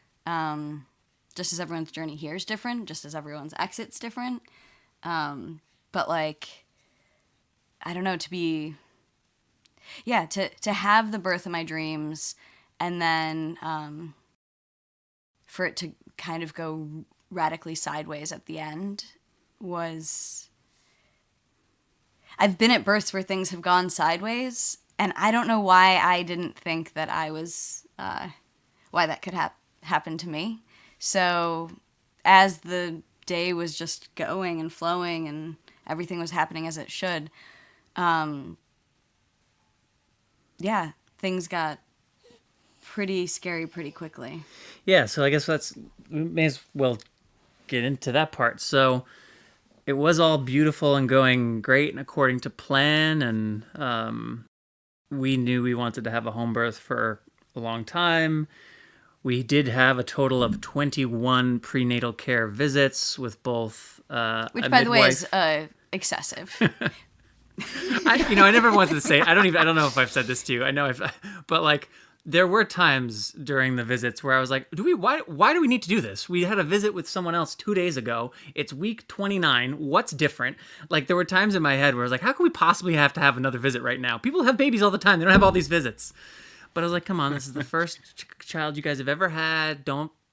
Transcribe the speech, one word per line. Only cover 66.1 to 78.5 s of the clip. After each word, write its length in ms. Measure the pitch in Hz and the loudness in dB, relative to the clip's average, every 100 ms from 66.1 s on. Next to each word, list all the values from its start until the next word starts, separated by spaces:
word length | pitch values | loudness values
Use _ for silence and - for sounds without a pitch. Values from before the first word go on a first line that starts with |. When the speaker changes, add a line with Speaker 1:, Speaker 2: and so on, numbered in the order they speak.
| - - - 185 - | -4 -6 -8 -10 0
Speaker 2:
<laughs> 1500 | 233 - - - - _ _ _ _ - - - 370 233 302 | 0 0 -8 -8 -18 _ _ _ _ -16 -12 -8 -4 0 4
I, 180 | 349 - | 4 4
you 60 | 202 | 8
know, 80 | |
I 60 | 196 | 8
never 200 | 233 233 | 10 8
wanted 220 | 208 175 | 8 6
to 60 | 151 | 4
say, 200 | - 147 | 4 6
I 140 | 170 | 8
don't 100 | 180 190 | 6 6
even, 140 | 165 | 6
I 40 | |
don't 100 | 160 160 | 4 4
know 100 | 147 | 4
if 100 | 127 | 4
I've 120 | 123 | 2
said 160 | 139 117 | 2 -2
this 160 | 123 | -2
to 80 | - | -2
you. 100 | 123 | -2
I 60 | 131 | 0
know 160 | 139 139 | 0 -2
I've, 160 | 123 - - 202 | -2 -6 -8 -14
<laughs> 140 | 185 - | -14 -2
but, 140 | 165 | 0
like, 280 | 156 147 - - - _ | 2 2 -2 -20 -20 _
there 220 | 170 165 180 | -2 2 4
were 180 | 208 | 2
times 680 | 208 180 170 135 123 107 101 | 0 2 4 4 0 -6 -10
during 440 | - 143 139 131 127 | -10 -4 0 0 0
the 80 | |
visits 380 | 113 123 120 - | -2 -2 -2 -4
where 100 | 143 | 0
I 60 | 131 | 0
was 100 | 131 | 2
like, 200 | 135 - | -2 -4
"Do 120 | 160 | -4
we, 80 | 285 | 0
why, 260 | 302 202 311 - | 2 2 -2 -2
why 260 | 147 220 | 2 4
do 60 | 339 | 4
we 60 | 285 | 4
need 140 | 247 | 2
to 60 | 165 | 0
do 120 | 208 | 0
this? 260 | 113 98 - | -2 -6 -4
We 160 | 175 | 0
had 140 | 175 208 | 2 0
a 40 | |
visit 300 | 151 202 208 | 2 2 0
with 140 | 190 156 | -2 -6
someone 260 | 190 170 | -6 -2
else 200 | 170 156 | -2 -2
two 200 | - - | -6 -4
days 220 | 190 175 135 | 0 0 -2
ago. 360 | 117 117 123 - - | -4 -4 -6 -10 -12